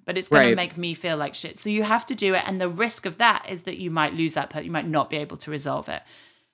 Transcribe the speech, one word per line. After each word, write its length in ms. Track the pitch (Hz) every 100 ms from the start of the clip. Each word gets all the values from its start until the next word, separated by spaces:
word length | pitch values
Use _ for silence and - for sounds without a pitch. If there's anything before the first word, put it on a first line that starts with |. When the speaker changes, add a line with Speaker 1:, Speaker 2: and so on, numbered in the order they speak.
Speaker 1:
but 120 | - 180
it's 100 | 180
gonna 180 | - 131
Speaker 2:
Right. 100 | 185
Speaker 1:
make 200 | 175 160
me 180 | 175
feel 220 | 165 175 156
like 180 | 143
shit." 240 | - - -
So 100 | 214
you 140 | 214
have 220 | 214 226 -
to 80 |
do 200 | 254 196
it. 80 | 185 -
And 140 | 190
the 80 | 180
risk 380 | 175 233 - 190
of 120 | 165
that 260 | 233 202 -
is 140 | 180
that 160 | 190 180
you 120 | 180
might 240 | 160 151
lose 200 | 165 160
that 160 | 156 -
person. 160 | 156 165
You 40 |
might 160 | 165 165
not 220 | 156 135
be 60 | 156
able 200 | 147 156
to 120 | -
resolve 380 | 151 143 135 151
it. 140 | 80 - - - _ _